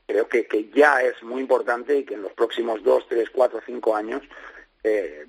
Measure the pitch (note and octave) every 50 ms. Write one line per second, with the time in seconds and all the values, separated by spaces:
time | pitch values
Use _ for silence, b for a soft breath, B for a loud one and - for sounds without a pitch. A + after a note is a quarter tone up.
0 | _ - G2+ G2+ A#2 - - A#2 G#2+ - - G#2+ A2 G#2+ G#2+ C3+ D3 D3 C#3 C3
1 | B2+ B2 A#2 - A#2 A2+ B2 C3 C3+ B2+ C3 A#2+ G#2 A2+ A#2+ A#2+ A#2+ B2 D3 C#3
2 | C3+ - G2+ G#2 G2 F#2+ - - A#2 A2+ - B2 A#2 A#2 A2 G#2+ F#2+ B2+ C3 B2
3 | - - B2+ A#2 A2 - - C3 B2+ A#2+ A#2 A2 - - A#2+ B2 - A2+ A2 G#2+
4 | G#2+ A2+ B2+ C#3 - B B B B B B B B B _ _ - A2 G#2+ G#2
5 | F#2 D2+ D2 D2+ D2+